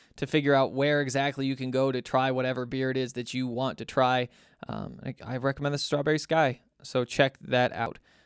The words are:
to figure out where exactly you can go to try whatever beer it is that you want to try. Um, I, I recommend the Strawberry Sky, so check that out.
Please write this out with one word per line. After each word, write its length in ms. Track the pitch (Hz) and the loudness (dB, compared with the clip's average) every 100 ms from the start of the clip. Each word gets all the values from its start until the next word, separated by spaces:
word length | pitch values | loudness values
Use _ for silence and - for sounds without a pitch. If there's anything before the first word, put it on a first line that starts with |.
| _ - | _ -10
to 100 | 139 | 0
figure 300 | 156 143 135 | 2 4 4
out 160 | 127 | 4
where 300 | 127 143 147 | 2 2 2
exactly 440 | 135 135 143 135 135 | 0 0 0 0 -2
you 100 | 127 | -2
can 140 | 127 | -2
go 220 | 127 135 | 0 2
to 100 | 127 | 0
try 300 | - 131 131 | 0 2 2
whatever 340 | 131 127 127 123 | 0 0 -2 -4
beer 240 | 131 131 | -2 -2
it 80 | 131 | -2
is 160 | 123 | -4
that 180 | 123 120 | -6 -6
you 140 | 127 127 | -4 -4
want 320 | 120 131 - | -2 -4 -6
to 80 | 113 | -4
try. 420 | - 127 127 123 _ _ - - | 2 4 2 -2 _ _ -18 -10
Um, 320 | - - - 131 | -8 -8 -10 -12
I, 80 | - | -10
I 140 | 113 127 | -8 -4
recommend 380 | 135 135 143 143 | -2 -2 -2 -2
the 20 | |
Strawberry 400 | - 147 151 156 | -2 0 2 0
Sky, 440 | - 165 143 120 _ _ | 2 2 2 0 _ _
so 240 | - 127 123 | -4 -2 0
check 320 | - 135 - | 2 2 2
that 320 | - 127 123 | -2 2 2
out. 260 | 92 113 - _ _ | 0 -6 -6 _ _